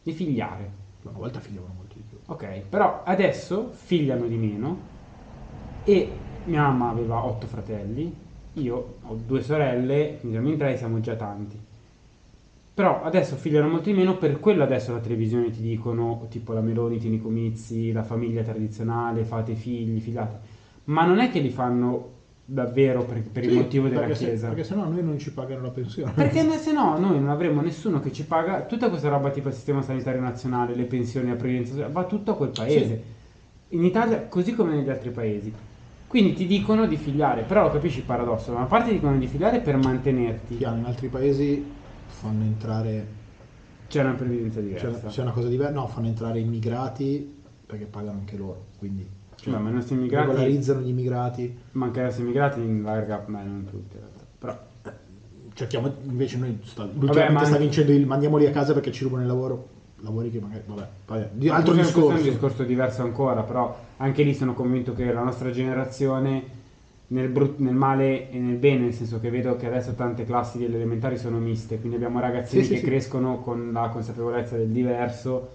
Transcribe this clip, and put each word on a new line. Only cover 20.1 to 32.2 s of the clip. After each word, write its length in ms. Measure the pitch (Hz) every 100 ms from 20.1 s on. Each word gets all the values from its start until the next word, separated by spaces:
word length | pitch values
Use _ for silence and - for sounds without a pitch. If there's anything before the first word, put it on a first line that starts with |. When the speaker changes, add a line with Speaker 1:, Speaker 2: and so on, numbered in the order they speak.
| 120 113 - - - - -
Speaker 1:
Ma 200 | - 160
non 140 | 170 190
è 100 | 247
che 100 | 175
li 100 | 135
fanno 600 | 123 123 123 123 123 - - - _
davvero 580 | - 135 117 131 135 123
per, 180 | 117 110
per 220 | 110 123
il 60 | 120
Speaker 2:
Sì, 60 | 123
Speaker 1:
motivo 320 | - 139 135
della 120 | 123
Speaker 2:
perché 120 | 120
se, 100 | 123 120
Speaker 1:
Chiesa. 200 | 113 113
Speaker 2:
perché 160 | 156
sennò 240 | 165 202 165
noi 140 | 175
non 140 | 165 143
ci 140 | 143
pagano 300 | 135 131 131
la 80 | 127
pensione. 420 | 131 117 - 113
Speaker 1:
Perché 280 | - 277 320
ne-, 120 | 311 320
se 160 | 311
no 240 | 302 196 156
noi 200 | 190 147
non 100 | 139
avremmo 300 | 147 175 147
nessuno 360 | 165 160 220 147
che 140 | 135
ci 120 | -
paga 360 | 147 165 170 196
tutta 260 | - 226 233
questa 200 | 165 147
roba 220 | 143 139
tipo 180 | 139 131
il 60 |
sistema 280 | 117 - 139
sanitario 380 | 131 131 131 127
nazionale, 560 | 127 117 131 123 120 120
le 80 |
pensioni, 460 | 120 127 117 131 123
la 40 |
previdenza 380 | 117 127 127 117
sociale, 200 | 139 143
va 120 | 165
tutto 260 | 180 208